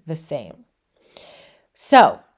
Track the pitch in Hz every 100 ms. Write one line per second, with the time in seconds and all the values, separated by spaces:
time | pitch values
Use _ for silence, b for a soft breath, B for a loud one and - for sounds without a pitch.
0 | 160 160 - 139 95 - _ _ _ B
1 | B B B B B B B - - 262
2 | 160 - _